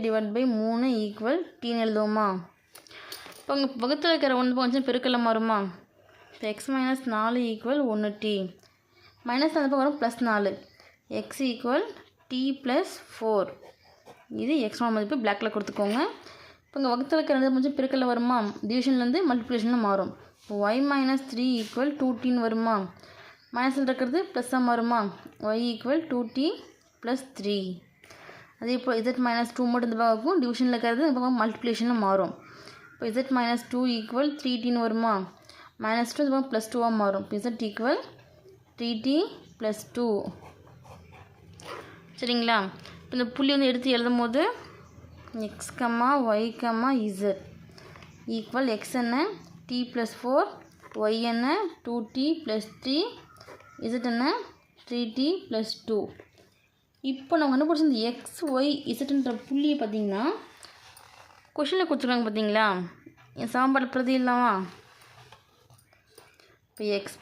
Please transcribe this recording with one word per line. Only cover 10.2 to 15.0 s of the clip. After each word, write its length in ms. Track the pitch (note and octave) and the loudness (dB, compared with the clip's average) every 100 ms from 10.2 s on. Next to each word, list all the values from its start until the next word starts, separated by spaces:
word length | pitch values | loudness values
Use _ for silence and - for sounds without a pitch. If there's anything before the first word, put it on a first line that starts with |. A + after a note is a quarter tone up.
| A#3+ | 0
நாலு. 200 | G#3 G3 F#3+ - - - _ - G#3+ | 2 0 -2 -10 -20 -20 _ -10 -8
x 160 | G#3+ - C4 | -8 -4 -4
equal 300 | A3+ A#3+ C#4 A4 - - _ - | -2 0 0 -2 -8 -20 _ -8
t 120 | B3+ C4+ C#4 | -2 -2 -2
plus 260 | B3 C#4 F#4+ - - - | 0 0 0 -6 -18 -6
four. 280 | A3 G#3 F3+ - - - _ - - - - A3 | 0 0 0 -6 -20 -20 _ -20 -20 -20 -12 -6
இது 120 | A3+ D#4 G#3+ | 0 0 0
x 100 | - | 0
one 100 | A#3+ | 0
மதிப்பு 200 | A3 | 0